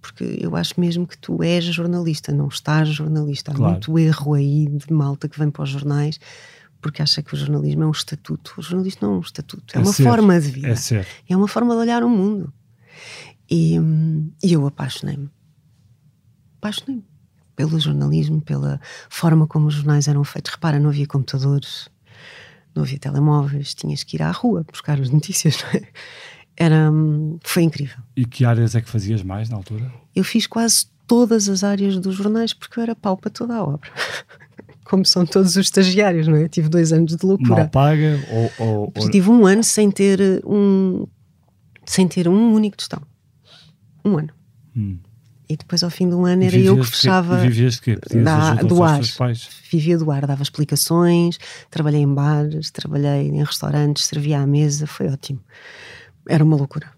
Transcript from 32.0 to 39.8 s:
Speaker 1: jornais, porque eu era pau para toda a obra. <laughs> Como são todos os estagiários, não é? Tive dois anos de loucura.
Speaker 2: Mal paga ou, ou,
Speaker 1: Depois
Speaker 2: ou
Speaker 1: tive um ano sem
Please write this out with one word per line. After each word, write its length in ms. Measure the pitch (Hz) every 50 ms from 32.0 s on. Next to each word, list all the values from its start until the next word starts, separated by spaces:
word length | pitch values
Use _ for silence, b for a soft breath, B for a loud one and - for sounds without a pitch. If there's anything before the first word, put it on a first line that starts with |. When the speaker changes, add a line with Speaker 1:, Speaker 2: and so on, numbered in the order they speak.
| 180 190 190
Speaker 1:
jornais, 380 | 190 196 214 214 226 233 220 -
porque 260 | _ - - - -
eu 40 | 233
era 120 | 233 226
pau 200 | _ - 208 190 190
para 120 | - -
toda 260 | - - 240 233 240
a 80 | 226 196
obra. 260 | 151 143 151 - -
<laughs> 920 | - - - - - - - _ - - - _ _ - - - - _ _
Como 220 | - - 190 185
são 200 | - - 180 180
todos 260 | 165 - 196 190 185
os 140 | 165 196 190 -
estagiários, 600 | - 202 190 185 185 196 208 202 175 165 156 160
não 80 | 156
é? 140 | 151 156 160
Tive 180 | - - 156 156
dois 240 | 156 175 165 156
anos 240 | 160 160 165 160 165
de 100 | 165 -
loucura. 300 | 190 190 196 127 120 175 160
Speaker 2:
Mal 80 | 156 151
paga 500 | - 135 139 147 156 151 156 156 151 143 139 -
ou, 220 | 113 113 117 - - -
ou, 280 | 113 113 110 104 104 -
Speaker 1:
Depois 180 | - 104 107
Speaker 2:
ou 60 | -
Speaker 1:
tive 180 | 208 196 180 196
um 160 | 233 247 214
ano 180 | 185 196 220 226
sem 260 | - - -